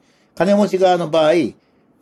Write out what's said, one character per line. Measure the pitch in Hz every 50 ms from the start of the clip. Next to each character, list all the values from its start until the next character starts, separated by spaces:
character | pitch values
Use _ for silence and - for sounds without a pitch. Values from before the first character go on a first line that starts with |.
| _ _ _ _ _ _ -
金 | - 170 196 202
持 | 202 208 180
ち | 180 185
側 | 190 180 180
の | 175 170 156
場 | 156 165 156 151
合、 | 165 175 139 101 - _ _ _ _ _ _ _ _ _